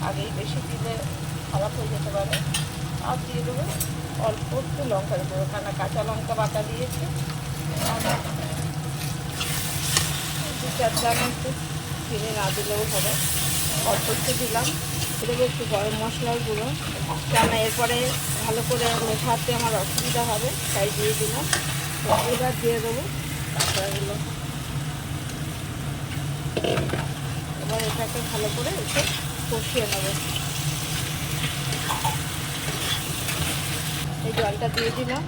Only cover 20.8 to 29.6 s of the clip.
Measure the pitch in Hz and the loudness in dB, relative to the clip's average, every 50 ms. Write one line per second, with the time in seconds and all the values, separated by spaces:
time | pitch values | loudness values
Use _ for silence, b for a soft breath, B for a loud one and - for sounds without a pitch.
20.8 | 196 208 - 139 139 143 143 - 147 135 - 254 302 - - - - - - - | 2 2 2 2 2 2 4 2 2 2 2 0 2 2 0 0 0 -2 -2 -2
21.8 | - - - - - - 196 220 220 233 247 - 254 254 247 - - 233 233 226 | -2 -4 -4 -2 2 2 4 4 4 2 2 2 2 0 0 2 2 2 2 2
22.8 | 220 226 233 254 294 - - - - - - - - - - - - - - 196 | 0 0 -2 -2 -2 -2 -4 -4 -4 -4 -4 -4 -4 -2 0 0 2 2 2 2
23.8 | 190 196 190 196 196 196 202 202 - - - - - - - - - - - - | 0 0 0 0 -2 -2 -2 -2 -2 -4 -4 -4 -6 -6 -4 -6 -6 -4 -4 -2
24.8 | - - - - - - - - - - - - - - - - - - - - | -2 -2 -4 -4 -4 -4 -4 -4 -4 -4 -4 -4 -4 -4 -4 -4 -4 -4 -4 -4
25.8 | - - - - - - - - - - - - - - - - - - - 139 | -4 -4 -4 -4 -4 -4 -4 -2 -2 -2 -2 -2 -2 -2 -2 0 2 2 2 2
26.8 | 139 - - - - - - - - - - - - - - - - - 220 220 | 2 2 0 0 0 -2 -2 -4 -4 -4 -4 -4 -4 -4 -4 -4 -2 0 2 2
27.8 | 220 214 214 - 226 220 - 240 233 - - 214 214 214 - 240 247 294 381 392 | 2 2 2 0 0 0 0 -2 -2 -2 0 0 0 0 0 0 0 0 0 -2
28.8 | - - - 285 - - - - - - - - - - 233 226 | -2 0 2 2 2 2 2 0 -2 -4 -4 -4 -2 -2 0 0